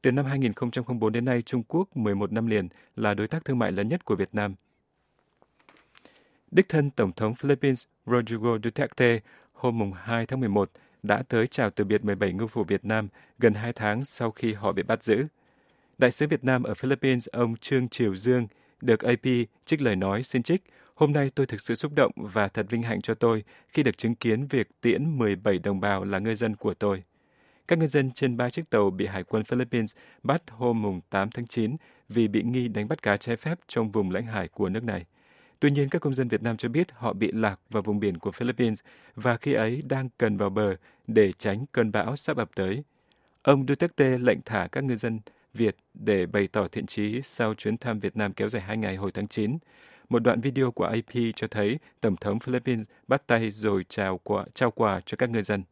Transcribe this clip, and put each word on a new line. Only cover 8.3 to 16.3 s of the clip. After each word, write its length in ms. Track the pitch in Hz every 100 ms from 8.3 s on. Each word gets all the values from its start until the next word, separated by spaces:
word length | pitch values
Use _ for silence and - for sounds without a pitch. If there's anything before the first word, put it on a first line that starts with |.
| 113 117 110
Duterte 560 | 117 - 143 - 123 113 - - -
hôm 240 | - 127 117
mùng 160 | 101
hai 320 | 90 120 117 113
tháng 140 | 131
mười 100 | 120
một 220 | 101 95 _ _ _
đã 200 | 104 107 135
tới 200 | 117 110
chào 220 | - 110
từ 140 | -
biệt 220 | 98 107 104
mười 100 | 98
bảy 180 | 98
ngư 140 | 90 110
phủ 160 | 117
Việt 220 | 92 98 98
Nam 220 | 110 104 _ _ _
gần 140 | 117
hai 200 | 104 117
tháng 320 | - 107 107 139
sau 260 | - 117
khi 220 | - 113
họ 180 | 107 104
bị 120 | 95
bắt 200 | - 117
giữ. 220 | - 107 151 _ _ _ _ _ _ -
Đại 140 | 127
sứ 160 | -
Việt 160 | 151